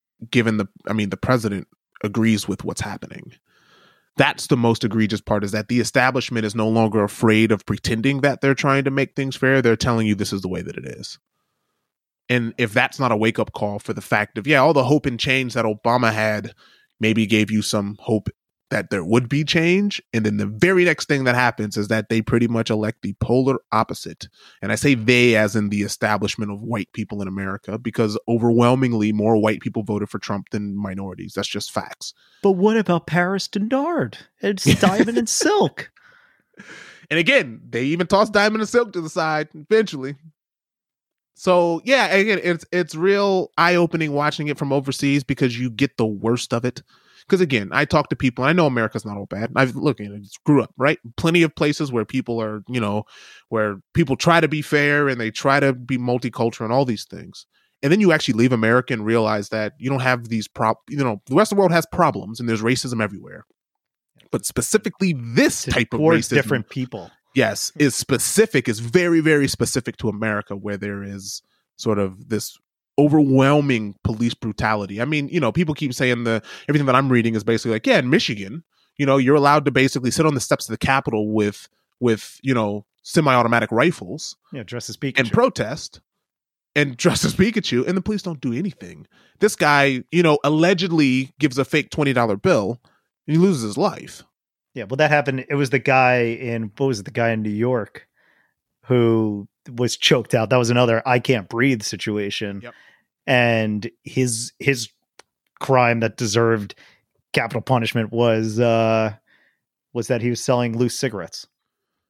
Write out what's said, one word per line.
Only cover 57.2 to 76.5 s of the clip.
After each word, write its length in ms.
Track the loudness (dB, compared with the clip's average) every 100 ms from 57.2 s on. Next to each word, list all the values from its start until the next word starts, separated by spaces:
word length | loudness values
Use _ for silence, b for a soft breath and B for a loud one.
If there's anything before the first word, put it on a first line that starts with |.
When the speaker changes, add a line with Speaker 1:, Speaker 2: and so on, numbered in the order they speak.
| -18 -20 -20 _ _ _
Speaker 1:
And 100 | 0
then 80 | 2
you 100 | 4
actually 220 | 2 2 2
leave 160 | 2
America 400 | 2 2 2 0
and 120 | -4 -2
realize 440 | 0 0 -2 -4
that 240 | -6 -6 -6
you 100 | -6
don't 120 | -2
have 260 | 0 -2 -2
these 220 | -6 -6
prop-, 340 | -2 -2 -2 -6
you 80 | -4
know, 240 | -4 -4 -2
the 80 | 2
rest 160 | 2
of 20 | 2
the 40 |
world 100 | 2
has 140 | 2 0
problems 560 | 0 0 0 -8 -6
and 60 | -2
there's 120 | 0
racism 400 | 0 0 -2 -4
everywhere. 440 | -4 -6 -16 -20 -20 _ _ _ _ _ _ _ _
But 160 | -6 -4
specifically 680 | -4 -2 -2 -2 -4 -2 -2
this 460 | -2 2 2 0
Speaker 2:
To 80 | -2
Speaker 1:
type 220 | -2 -2
of 60 | 0
Speaker 2:
towards 280 | 2 2 2
Speaker 1:
racism 60 | 0
Speaker 2:
different 340 | 0 -2 -4
people. 400 | -8 -8 -10 -16 _ _ 0
Speaker 1:
Yes, 360 | 0 0 -6 0
is 160 | 0 0
specific, 720 | -2 -2 0 2 2 0 -2
is 120 | -4
very, 420 | 0 0 2 2
very 260 | 2 2 0
specific 480 | 0 -2 -2 -6 -6
to 120 | -6
America, 460 | -4 -2 -4 -6 -10
where 200 | -8 -8
there 240 | -8 -8
is 380 | -10 -12 -14 -16 -18 _ _ -8
sort 220 | -2 0
of 280 | -2 -6 -6
this 280 | -6 -6 -14 _ _ _ 2
overwhelming 960 | 4 6 6 6 6 4 2 0 -2 -6
police 320 | -4 -2 -2 -2
brutality. 640 | -6 -2 0 0 -4 -6
I 40 | -4
mean, 220 | -4 -4
you 100 | -2
know, 120 | 0
people 220 | 0 -2
keep 220 | -2 -6 -2
saying 300 | 0 0 0
the, 180 | -2 B